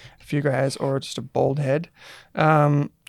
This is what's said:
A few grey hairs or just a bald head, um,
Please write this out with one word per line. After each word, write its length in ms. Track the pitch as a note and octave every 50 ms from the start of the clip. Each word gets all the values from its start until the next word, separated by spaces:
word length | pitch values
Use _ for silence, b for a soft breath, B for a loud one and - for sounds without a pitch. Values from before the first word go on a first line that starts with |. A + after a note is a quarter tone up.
| B B B B
A 40 | -
few 160 | - D3+ D3
grey 120 | C3+ C#3+ C3
hairs 240 | C3 C#3 C#3 - -
or 200 | - C#3 C3+ C#3
just 180 | - - - -
a 40 | B2+
bald 360 | C3 - B2+ C3 C#3 C3+ D3
head, 320 | C#3+ C3 C#3 D#3 F3 - B B B B B B B B B
um, 560 | - D#3+ D#3 D#3 D3+ D3 D3 C#3+ C#3+ C#3+ - _ _ _